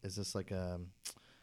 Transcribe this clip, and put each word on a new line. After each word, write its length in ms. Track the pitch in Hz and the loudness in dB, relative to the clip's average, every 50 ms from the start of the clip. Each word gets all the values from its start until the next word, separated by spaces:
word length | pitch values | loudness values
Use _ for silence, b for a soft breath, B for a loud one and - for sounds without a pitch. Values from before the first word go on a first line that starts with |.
is 140 | - 98 95 | -4 -4 0
this 180 | 104 98 - - | 0 0 0 2
like 160 | 98 92 - | 0 0 2
a, 300 | 98 92 92 90 90 87 90 90 - - - - B B B B B B | 2 2 2 2 2 0 -2 -4 -8 -8 -8 -8 B B B B B B